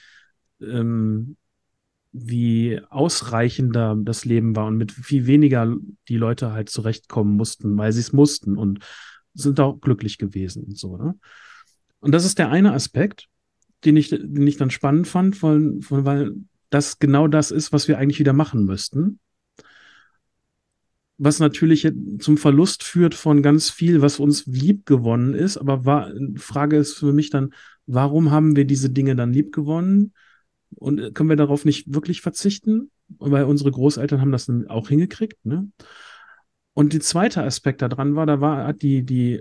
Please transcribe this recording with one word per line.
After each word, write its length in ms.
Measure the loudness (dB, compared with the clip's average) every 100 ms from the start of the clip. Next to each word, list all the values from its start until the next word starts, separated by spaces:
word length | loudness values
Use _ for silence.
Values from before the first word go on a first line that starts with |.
| _ _ _ _ _ _
ähm, 760 | -10 -4 -4 -2 -2 -2 -6 -14 _ _ _ _ _ _ _
wie 680 | -16 -8 -2 0 0 -2 -4 -8
ausreichender 1040 | -2 -2 -2 -4 -2 0 0 -2 0 0 -2
das 260 | -4 -6
Leben 320 | -2 0 0 -2
war 100 | -2
und 100 | -2
mit 140 | -4
viel 340 | -8 -4 -2 4
weniger 500 | 6 6 4 0 -2 -8 -18 -6
die 80 | -2
Leute 360 | -2 -2 -4
halt 180 | -6 -8
zurechtkommen 680 | -6 -6 -6 -6 -2 0 0
mussten, 400 | -2 -6 -4 -2
weil 160 | 0
sie's 200 | 0 0
mussten 440 | 0 0 0 -6 -4
und 220 | -4 -6 -10 -20 -20 -20 _
sind 260 | -6 -4 0
auch 200 | 0 -2
glücklich 380 | -2 -2 -4 -8
gewesen 460 | -8 -8 -10 -10
und 140 | -14 -14
so, 180 | -14 -10
ne? 220 | -8 -10 _ -20 -20 -20 _ _ _ _
Und 120 | 0
das 120 | 2
ist 140 | 2 0
der 120 | 0
eine 220 | 4 4
Aspekt, 560 | 2 -4 -2 -2 -4 -20 _ _ _ _ _
den 120 | 4 4
ich, 140 | 4
den 360 | -2 -4 0 0
ich 100 | 0
dann 140 | -2
spannend 380 | -2 0 0 0
fand, 280 | 0 0 0
von, 460 | 2 2 2 -4
von, 220 | -4 -2
weil 280 | 0 0 -2 -8 -16 _ -4
das 280 | -2 -2 -2
genau 300 | 2 4 4
das 220 | 2 0
ist, 220 | -2 -2
was 160 | -2 0
wir 100 | 0
eigentlich 200 | 0 0
wieder 140 | 2
machen 320 | 2 0 0
müssten. 540 | -2 -2 -6 -4 -4 -4 _ _ _ _ _ _ _ _ _ _ _ _ _ _ _ _ _ _ _ -2
Was 220 | 0 2
natürlich 520 | 2 2 2 4 2 -2 -8 -4
zum 180 | 2 4
Verlust 460 | 6 4 4 0
führt 320 | -4 2 2
von 280 | 2 2 4
ganz 280 | 4 4 2
viel, 320 | -2 2 4
was 160 | 4 2
uns 280 | 2 0 -2
lieb 380 | -2 0 0
gewonnen 500 | 2 2 2 0 0
ist. 240 | 0 -2 -2
Aber 260 | -2 -2
wa-, 260 | 2 0 0 -8 -10 -10
Frage 400 | -8 -4 0 2
ist 180 | 0
für 180 | -2 0
mich 180 | 0 0
dann, 240 | -2 -4 -8 -20 _ -4
warum 440 | 0 2 2 2
haben 260 | 4 4 4
wir 80 |
diese 260 | 2 0 0
Dinge 240 | 0 0
dann 180 | 0 0
lieb 200 | 0 -2
gewonnen? 600 | -4 -4 -2 2 2 2 _ _ _ _ _ _
Und 400 | -12 -6 -4 -4
können 140 | -2 2
wir 80 | 2
darauf 280 | 2 2
nicht 300 | 0 -2 -2
wirklich 260 | -6 -4 -6
verzichten? 720 | -6 -4 -4 -2 -2 -2 -4 _ -20 -8
Weil 260 | 0 2
unsere 260 | 2 2 0
Großeltern 500 | 0 0 0 -2 0
haben 120 | 0
das 140 | 0 -2
dann 200 | -4 -4
auch 200 | -6 0
hingekriegt, 560 | 0 0 -4 -8 -8 -8
ne? 220 | -6 -6 -12 -20 -20 -20 -20 -20 -20 _ _ _
Und 200 | 0 2
der 80 | 2
zweite 440 | -2 0 0 0
Aspekt 380 | -4 -4 -4 -2
da 60 | -4
dran 280 | -2 -2 0
war, 100 | 0
da 140 | 2
war, 260 | 0 -2 -4
hat 160 | -4
die, 220 | 0 0
die 360 | 0 -2 -2 -2